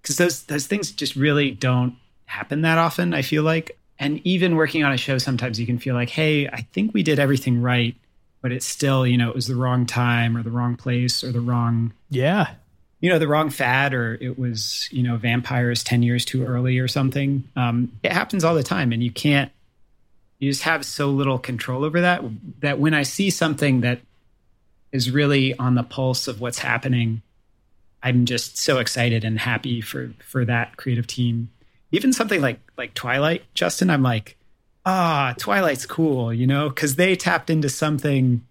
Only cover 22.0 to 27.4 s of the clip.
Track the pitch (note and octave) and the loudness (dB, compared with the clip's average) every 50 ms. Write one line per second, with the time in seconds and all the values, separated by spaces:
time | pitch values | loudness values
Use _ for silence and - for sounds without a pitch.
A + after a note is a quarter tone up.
22 | F3 F3+ F3+ - D3 A#2 G#2+ - - - - - - C#3+ C#3+ - C#3+ D#3 D#3 D3 | 2 2 2 0 -2 -8 -10 -12 -14 -16 -10 -4 -2 -2 0 2 2 2 2 2
23 | C#3+ - - - G3 F#3+ - - F3 D#3+ D3 C#3 D3 C#3+ C3 B2 A#2 B2 B2 - | 0 -2 -2 0 0 0 2 2 0 0 2 2 2 2 4 4 2 0 -2 -2
24 | - _ _ _ _ _ _ _ _ _ _ _ _ _ _ _ _ _ - C3+ | -8 _ _ _ _ _ _ _ _ _ _ _ _ _ _ _ _ _ -4 -4
25 | A#2 B2+ B2 C#3+ D3 C#3+ C#3+ C#3 C3 C3+ - - B2 B2+ B2 B2 A#2+ - - - | -2 0 2 2 2 4 4 4 2 2 0 0 0 2 2 2 0 -2 -4 -2
26 | C3 C3 B2 - - C3+ A#2+ G2+ B2 A#2+ A2+ - - C3 A#2 A#2 - C3+ B2 A#2+ | -2 -2 -2 -2 -4 -6 -6 -6 -6 -6 -6 -4 -2 -2 -2 -2 0 0 0 2
27 | A#2 A2+ A2+ A2+ _ _ _ _ | 2 0 -2 -4 _ _ _ _